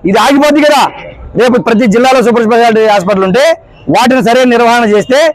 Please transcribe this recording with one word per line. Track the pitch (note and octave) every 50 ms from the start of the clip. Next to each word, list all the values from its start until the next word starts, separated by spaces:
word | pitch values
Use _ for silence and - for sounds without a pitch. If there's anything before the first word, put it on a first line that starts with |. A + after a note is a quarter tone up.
| - F3+
ఇది | G3 A3 G#3+
ఆగిపోద్ది | B3+ C#4 C#4 C#4+ D4+ D4 D4+ D4 D4
కదా. | D4 C4+ G#3+ - - - - - - - - - - D#3
రేపు | A#3 B3 A#3 A#3+ E3+ A#3
ప్రతి | A#3 G#3 B3+ A#3 F#3
జిల్లాలో | A#3 B3 C4 B3+ C4 A3 A#3+
సూపర్ | A3 A3 A3+ G#3+
స్పెషాలిటీ | A#3+ A#3 A#3 A#3 A3+ A3 A3 A3 G#3
హాస్పిటల్ | G3+ F3+ F#3 G#3 F#3+ F#3+ F#3+
ఉంటే | F3+ A#3+ C#4+ E4 E4 - - - - - - - - -
వాటిని | - B3+ C4 C4 G3 A3+
సరైన | A#3 B3+ B3+ B3+ A#3
నిర్వహణ | A#3 A#3+ A3+ A#3 A#3+ A#3+ G#3+ G#3
చేస్తే | G#3 G3 - B3+ C#4 D#4+ D#4+ D4+